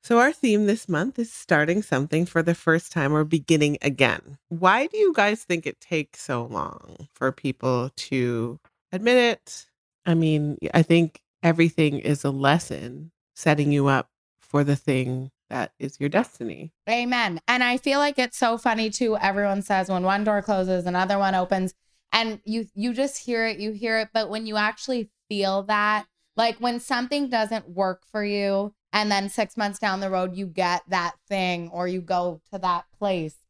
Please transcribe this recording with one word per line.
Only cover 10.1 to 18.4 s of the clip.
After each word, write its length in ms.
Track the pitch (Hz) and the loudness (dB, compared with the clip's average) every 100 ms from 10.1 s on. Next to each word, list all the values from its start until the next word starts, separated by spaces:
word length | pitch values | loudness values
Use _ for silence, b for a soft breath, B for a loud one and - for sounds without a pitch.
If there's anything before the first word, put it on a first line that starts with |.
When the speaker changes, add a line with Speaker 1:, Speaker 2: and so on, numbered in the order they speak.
Speaker 1:
mean, 420 | 165 160 151 147 147 - | 2 4 2 0 -4 0
I 100 | 170 | 2
think 380 | 160 170 165 - _ _ | 6 6 4 -2 _ _
everything 560 | 170 165 165 - 151 143 | 2 4 4 4 0 0
is 260 | - 143 | -2 0
a 60 | 143 | 0
lesson 800 | 139 139 160 - 69 110 135 160 _ _ | 2 4 4 2 -10 -10 -12 -16 _ _
setting 360 | - 165 151 143 | -2 2 4 4
you 180 | 143 139 | 4 4
up 200 | 135 - _ _ _ | 2 0 _ _ _
for 260 | _ 147 | _ 0
the 120 | 143 143 | 2 2
thing 540 | - 131 127 127 135 _ _ | 2 0 0 -4 -8 _ _
that 220 | 127 - _ | -6 -6 _
is 220 | 135 - | -10 -4
your 80 | 143 | -2
destiny. 640 | 175 247 - 113 67 160 _ - | 0 -2 -6 -10 -10 -14 _ -4
Speaker 2:
Amen. 520 | 233 240 247 214 165 - | -2 0 -2 -2 -4 -2
And 160 | 247 | 0
I 140 | 247 254 | 2 0
feel 220 | - 277 | 0 0
like 200 | 285 277 | 0 0
it's 200 | 247 | -4
so 180 | - | 0